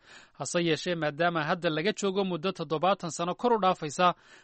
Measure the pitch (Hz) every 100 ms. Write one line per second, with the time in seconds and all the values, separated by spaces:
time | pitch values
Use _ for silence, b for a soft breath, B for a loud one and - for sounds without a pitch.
0 | B B B - 139 175 170 151 180 175
1 | 151 143 175 165 151 180 165 156 180 208
2 | 196 190 190 175 175 185 160 156 175 196
3 | 170 - 175 175 240 226 185 175 156 -
4 | 180 165 b b